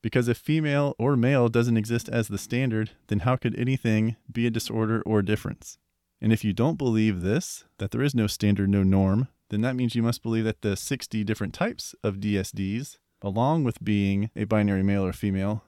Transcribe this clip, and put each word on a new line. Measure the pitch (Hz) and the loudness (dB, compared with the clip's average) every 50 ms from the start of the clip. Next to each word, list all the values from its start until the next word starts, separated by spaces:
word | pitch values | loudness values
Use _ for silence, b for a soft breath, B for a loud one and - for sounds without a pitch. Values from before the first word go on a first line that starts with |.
Because | - 113 - 131 123 120 | -6 0 0 2 2 2
if | 117 - | 0 -2
female | - - 151 160 156 151 143 143 143 143 131 _ | 0 -2 0 0 2 0 0 0 0 0 -2 _
or | 117 135 143 123 | 0 2 2 2
male | 117 127 143 135 120 117 | 2 4 4 4 2 4
doesn't | 113 120 117 123 117 | 2 2 2 4 2
exist | 113 107 113 117 117 - - | 2 2 0 -2 -4 -4 -2
as | 117 120 110 - | -2 -2 -2 -2
the | 104 98 | -4 -8
standard, | - - - 120 135 127 113 107 110 110 - _ _ - | -6 -4 -2 -2 -2 0 -2 -2 -4 -4 -8 _ _ -4
then | 104 104 | -2 0
how | 82 123 127 | 0 0 -2
could | 131 - 131 98 - | 0 -2 -4 -2 -2
anything | 120 127 131 131 - 117 110 107 110 113 113 _ _ - | -2 -2 -2 0 0 0 2 2 2 0 -2 _ _ -10
be | - 117 117 120 | -4 -2 -2 0
a | |
disorder | 113 113 - - 110 113 113 107 113 110 - | 0 -2 -6 -4 -2 -2 0 0 0 -2 0
or | - 110 104 | 2 2 2
a | 98 | 2
difference? | 90 107 104 - - - - - - - _ _ _ _ _ _ _ _ _ | 2 -2 -2 -2 -8 -8 -8 -14 -20 -20 _ _ _ _ _ _ _ _ _
And | - 107 | 2 2
if | 113 110 - | 2 2 2
you | 107 95 | -2 0
don't | 90 117 147 165 185 | 2 0 0 0 0
believe | 143 127 113 110 107 110 101 90 | 0 0 2 2 2 2 2 0
this, | 87 95 107 156 180 - - - _ _ _ _ | 0 0 0 0 -2 -4 -12 -16 _ _ _ _
that | 101 98 | -8 -6
there | - 117 | -2 -2
is | 135 143 135 | -2 0 2
no | 120 110 98 | 2 0 0
standard, | - - - 104 101 95 101 98 | 0 0 2 2 2 4 2 2
no | 101 101 95 | 4 4 4
norm, | 95 95 98 95 95 95 110 131 - _ _ _ _ | 4 4 4 4 4 2 2 0 -2 _ _ _ _
then | - 104 | -4 -2
that | 110 127 131 | -2 -2 -2
means | 127 127 117 - | 0 -2 0 0
you | 120 113 | 0 0
must | 117 113 - | 0 -2 -2
believe | _ 113 113 113 110 | _ -2 0 0 0
that | 110 107 _ | 0 -2 _
the | - 107 98 - | -2 -2 -2 -2
sixty | - - - - - - - 110 107 | -4 -6 -6 -6 -6 -6 -4 -4 -2
different | 101 110 - 104 95 - | -2 -2 -4 -4 -8 -4
types | - 175 226 - - - - - _ - | -4 -4 -4 -4 -8 -14 -16 -16 _ -4
of | 110 98 98 | -4 -4 -2
D | 98 107 104 98 | -2 -2 0 -2
S | 98 - | -2 -4
Ds, | - - 98 95 101 117 139 - - _ _ _ _ _ | -6 -6 -6 -4 -4 -6 -8 -10 -16 _ _ _ _ _
along | - 101 95 110 120 139 156 165 147 | -8 -6 -2 0 0 2 2 2 0
with | 120 - - 160 | -2 -4 -4 -2
being | 151 107 101 101 98 98 98 104 110 _ | 0 2 2 4 2 2 2 0 -2 _
a | - 107 | -6 -2
binary | 101 110 107 104 104 101 95 95 | 0 2 2 2 2 2 2 2
male | 98 101 101 95 | 2 2 2 0
or | 92 | -2
female | 92 - - 104 95 95 95 101 107 110 _ | -4 -4 -2 -2 0 0 -2 -2 -4 -6 _